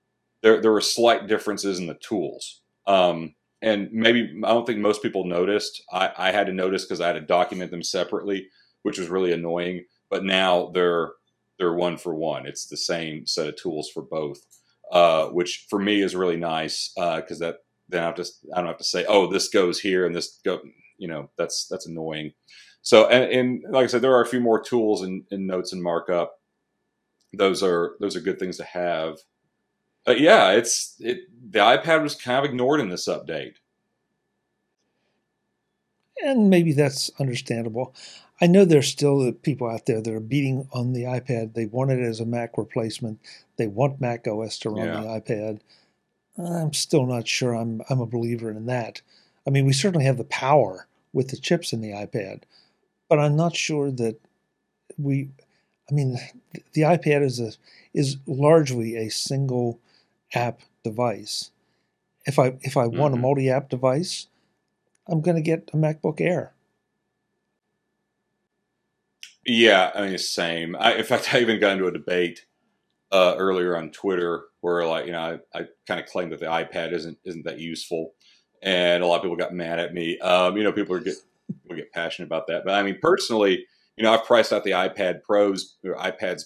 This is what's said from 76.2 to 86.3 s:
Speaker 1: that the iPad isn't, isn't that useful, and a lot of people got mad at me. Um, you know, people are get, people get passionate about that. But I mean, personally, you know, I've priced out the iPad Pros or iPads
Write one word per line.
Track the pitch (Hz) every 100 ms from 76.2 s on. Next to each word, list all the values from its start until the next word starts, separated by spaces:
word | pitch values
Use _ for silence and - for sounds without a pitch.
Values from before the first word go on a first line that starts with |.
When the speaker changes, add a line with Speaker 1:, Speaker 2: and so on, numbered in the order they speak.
| 85
Speaker 1:
that | 78
the | 80
iPad | 82 82 90 82
isn't, | 85 82 76
isn't | - 82 80
that | 71
useful, | 82 82 - 82 82 _ _ _ _ _
and | 95 90 90 87
a | 87
lot | 85
of |
people | 92 85
got | 87
mad | 90 82 85
at | 85
me. | 87 82 87
Um, | 92 90 90 101
you |
know, | 104
people | 101 101
are | 92
get, | 82 - _ _ - -
people | - 80
get | -
passionate | - 82 - 82
about | 80 78
that. | 85 95
But |
I | 98
mean, | 101 95
personally, | 160 180 - 113 101 90 - _ _ -
you |
know, | 110
I've | 113 -
priced | 120 110
out | 127
the | 101
iPad | 92 92 - 92 87
Pros | - 104 104 95 - _
or | 95
iPads | 85 95 - 95